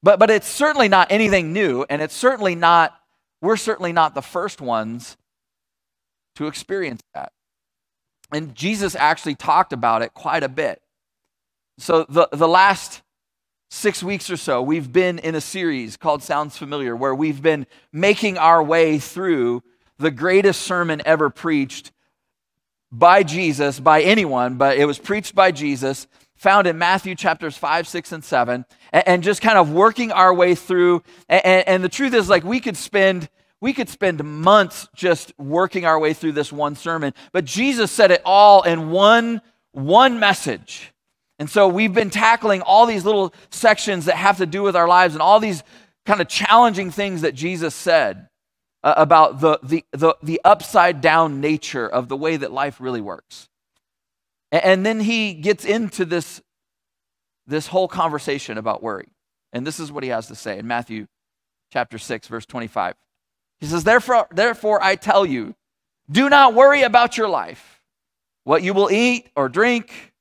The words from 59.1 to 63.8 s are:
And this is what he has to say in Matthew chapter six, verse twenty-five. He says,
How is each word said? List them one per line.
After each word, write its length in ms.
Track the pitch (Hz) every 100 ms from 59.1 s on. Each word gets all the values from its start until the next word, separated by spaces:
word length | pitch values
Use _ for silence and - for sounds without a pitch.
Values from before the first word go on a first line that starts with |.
| _ _ _ _
And 140 | 120 135
this 140 | 156
is 100 | 156
what 140 | 147
he 60 | 131
has 180 | 117 110
to 80 | 110
say 220 | - 98
in 100 | 113
Matthew 400 | 120 123 110 107 _ _ _ _ _ _
chapter 260 | 131 120 113
six, 300 | - 113 -
verse 180 | 117 -
twenty-five. 480 | 127 117 - 90 - _ _ _ _ _ _
He 80 | 151
says, 180 | 170